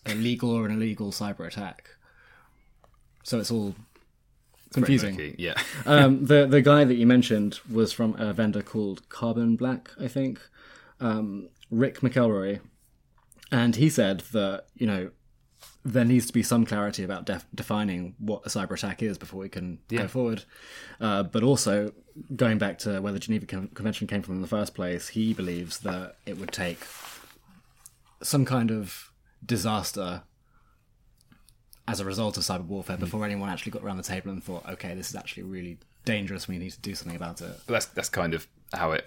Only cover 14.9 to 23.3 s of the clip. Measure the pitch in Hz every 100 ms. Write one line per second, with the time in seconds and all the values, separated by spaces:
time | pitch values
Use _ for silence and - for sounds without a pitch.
14.9 | 95 92 _ _ _ _ _ - _ 127
15.9 | 120 120 123 120 120 - 117 110 104 104
16.9 | 101 92 92 - 90 - - - 104 104
17.9 | 90 90 - 104 104 - 107 95 92 98
18.9 | - 110 92 - 95 98 92 90 82 -
19.9 | 117 98 127 117 110 - - - - -
20.9 | - 110 98 92 113 123 131 104 104 104
21.9 | - _ - - 127 120 107 101 85 107
22.9 | 95 101 98 -